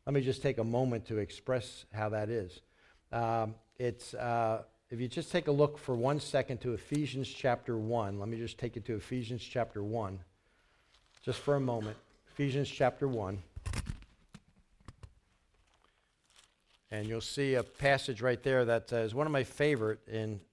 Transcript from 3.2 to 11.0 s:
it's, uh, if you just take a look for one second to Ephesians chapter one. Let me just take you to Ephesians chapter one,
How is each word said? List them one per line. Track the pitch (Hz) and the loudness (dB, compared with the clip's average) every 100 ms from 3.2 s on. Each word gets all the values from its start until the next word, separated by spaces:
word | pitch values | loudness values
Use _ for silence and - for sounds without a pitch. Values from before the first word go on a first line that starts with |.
| 117 113 110 110 _ - | 0 2 0 -4 _ -4
it's, | 123 - - | -2 -2 -8
uh, | 117 120 117 113 110 - _ - | -6 0 2 2 0 -4 _ -12
if | 117 | -6
you | 123 | -4
just | 170 156 | -4 -2
take | 180 151 | 0 2
a | |
look | 143 147 147 | 4 4 4
for | - | -2
one | 123 127 151 | 0 2 0
second | - 139 123 123 | 0 0 0 -2
to | 123 | -2
Ephesians | 110 - 147 143 127 127 | -4 -2 0 0 -2 -6
chapter | - 131 120 - 117 | 0 2 2 0 -2
one. | 110 117 101 101 | 2 0 0 -2
Let | 104 | -4
me | 113 | -4
just | 113 - | -6 -4
take | 123 117 | -6 -6
you | |
to | 104 110 | -4 -4
Ephesians | - 127 113 120 | -4 -6 -4 -6
chapter | - 127 113 107 | -4 -2 -2 -2
one, | 101 113 101 95 90 _ _ _ _ _ _ _ | -4 -2 -4 -6 -14 _ _ _ _ _ _ _